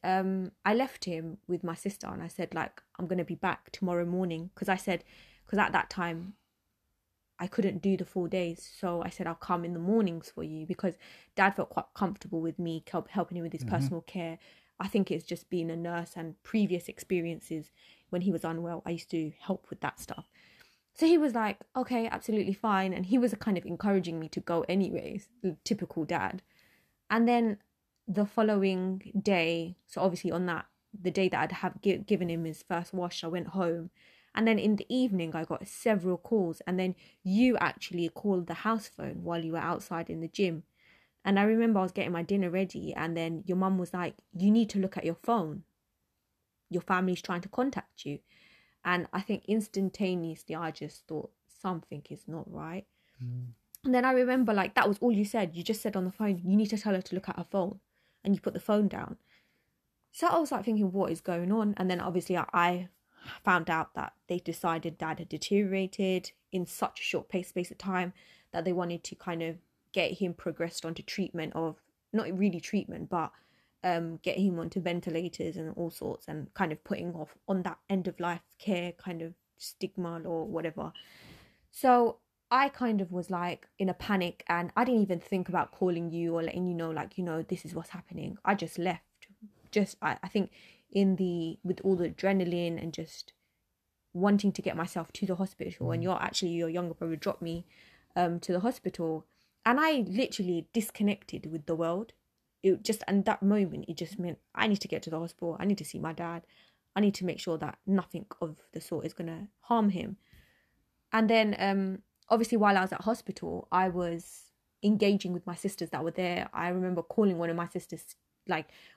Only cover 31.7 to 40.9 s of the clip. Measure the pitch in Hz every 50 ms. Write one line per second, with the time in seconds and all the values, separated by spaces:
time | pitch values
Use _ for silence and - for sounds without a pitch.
31.7 | - - - 202 180 - 202 - 208 165 180 170 165 165 165 160 156 - - -
32.7 | 180 170 175 - - 185 175 175 - - - 165 170 175 170 165 170 190 180 170
33.7 | 165 170 165 180 - _ - - - _ _ _ - - 226 226 220 208 - 214
34.7 | 214 202 - - 240 254 254 233 196 180 165 160 156 160 160 - 143 - - -
35.7 | - - - 233 214 196 170 185 180 175 - - 233 214 190 165 160 - - -
36.7 | 180 185 185 185 185 - - - _ _ - 190 190 214 254 254 233 - - 165
37.7 | - - - - 175 175 170 165 - - - 208 190 180 175 170 165 - - 214
38.7 | 226 220 214 - - - - - - 175 175 170 170 170 165 160 165 165 151 165
39.7 | 170 - - - 180 165 165 - 160 160 165 165 - - 202 180 165 156 - _
40.7 | _ _ _ _